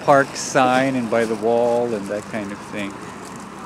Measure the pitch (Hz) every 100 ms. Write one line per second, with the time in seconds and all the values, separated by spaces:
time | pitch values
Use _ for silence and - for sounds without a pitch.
0 | - 139 135 - - 147 127 127 135 131
1 | 113 117 110 107 113 117 120 120 120 107
2 | 101 104 - 113 101 101 - 104 98 -
3 | - - - - - -